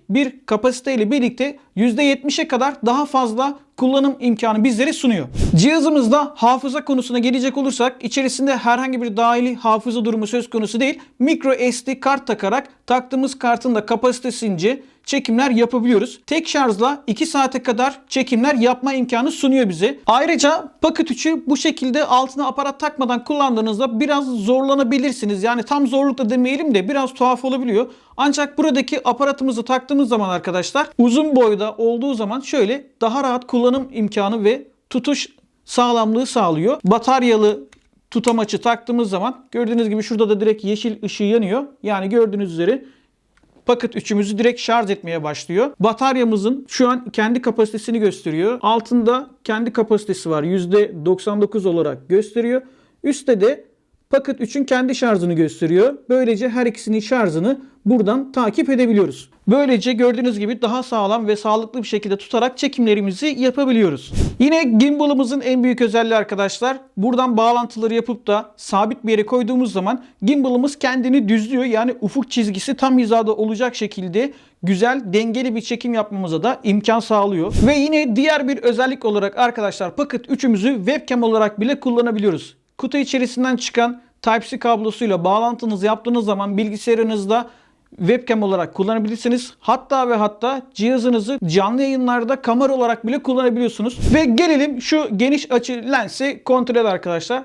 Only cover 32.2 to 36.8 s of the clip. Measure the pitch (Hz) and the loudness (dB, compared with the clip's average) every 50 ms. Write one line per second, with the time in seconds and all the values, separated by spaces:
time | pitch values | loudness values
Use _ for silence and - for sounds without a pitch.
32.2 | 220 196 233 269 277 - 320 277 196 202 254 285 277 - _ - 233 220 233 285 | -4 -6 -6 -6 -6 -2 0 0 2 0 0 -4 -6 -12 _ -4 -2 -2 -2 -2
33.2 | 277 262 240 247 247 - 254 240 240 247 254 269 254 269 - 233 214 202 - 220 | -2 -2 -2 -4 -4 -2 0 2 2 2 2 0 -2 -4 -4 -4 -2 -2 0 0
34.2 | 196 202 226 226 196 208 254 285 - _ _ _ _ - - 247 247 294 285 277 | -2 0 0 0 2 2 0 0 -4 _ _ _ _ -6 -4 -4 0 0 -2 -2
35.2 | - - _ _ _ _ _ _ _ - - 247 240 240 233 233 220 220 220 240 | -4 -10 _ _ _ _ _ _ _ -6 -2 0 2 2 2 2 2 2 0 0
36.2 | 262 254 - 247 196 170 160 156 170 233 294 - | -2 -2 0 0 2 2 2 2 2 0 0 0